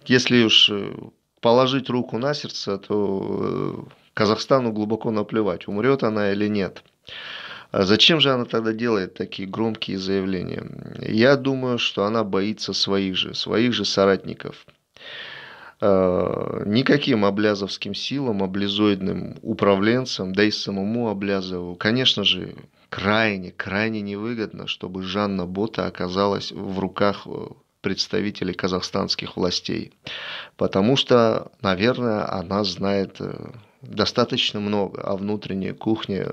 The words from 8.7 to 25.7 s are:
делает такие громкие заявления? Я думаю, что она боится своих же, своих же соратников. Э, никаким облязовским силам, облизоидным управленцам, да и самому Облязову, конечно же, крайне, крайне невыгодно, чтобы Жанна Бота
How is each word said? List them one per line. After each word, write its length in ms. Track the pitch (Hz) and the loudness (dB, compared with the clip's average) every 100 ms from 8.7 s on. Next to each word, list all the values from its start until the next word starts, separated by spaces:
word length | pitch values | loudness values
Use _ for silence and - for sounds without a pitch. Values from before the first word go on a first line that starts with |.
делает 420 | 110 120 104 90 | 0 0 0 0
такие 340 | - 101 - 95 | -6 -8 -8 -6
громкие 500 | 95 113 107 - 95 | -2 -2 -2 -4 -4
заявления? 640 | 95 98 98 92 87 82 - - - - - | 0 0 0 -2 -4 -8 -10 -12 -14 -8 0
Я 280 | 107 127 135 | 6 6 6
думаю, 420 | 135 131 127 120 | 2 0 0 -2
что 260 | - - | -2 0
она 200 | 101 113 | 0 0
боится 480 | 104 98 104 101 - | 0 0 0 -2 -6
своих 440 | 98 - 98 95 92 | -2 0 2 0 -2
же, 180 | - | -4
своих 380 | - 87 98 123 | -6 -2 2 2
же 100 | 107 | 0
соратников. 840 | 98 - 98 95 - - - - - _ _ - - - - - - - - - | 0 4 4 4 -2 -12 -12 -14 -20 _ _ -20 -16 -14 -14 -16 -18 -20 -20 0
Э, 800 | 101 95 92 92 90 - - - 101 | 4 6 4 2 0 -2 -4 -4 0
никаким 580 | 110 135 143 143 110 | 2 4 2 4 2
облязовским 680 | 101 101 107 101 98 - 101 | 4 4 2 2 -4 -6 -8
силам, 480 | 98 - 135 131 101 | -8 -6 -4 -2 -2
облизоидным 920 | 95 98 101 101 107 95 92 92 98 - | -2 -2 -2 2 2 2 0 -4 -6 -8
управленцам, 920 | - 110 101 98 107 123 127 - 95 | -8 2 4 6 4 2 0 -6 -2
да 100 | 95 | 2
и 60 | 107 | 2
самому 580 | - 107 98 101 117 117 | 2 -4 -4 -2 -2 -2
Облязову, 640 | 98 98 98 92 90 87 90 | -2 -2 -2 -2 -6 -8 -2
конечно 480 | 107 123 127 - | 0 2 2 2
же, 300 | 98 92 92 - - _ _ | 0 0 -4 -12 -20 _ _
крайне, 640 | - 95 107 110 98 90 | -4 2 2 2 0 -6
крайне 480 | - 98 98 110 110 | -10 -4 -2 0 -2
невыгодно, 680 | 101 101 113 117 101 90 98 | -6 -6 -6 -4 -6 -8 -8
чтобы 360 | - 98 92 | -8 -8 -8
Жанна 440 | 92 98 104 95 90 | -4 0 0 0 -2
Бота 400 | 92 113 | -2 -2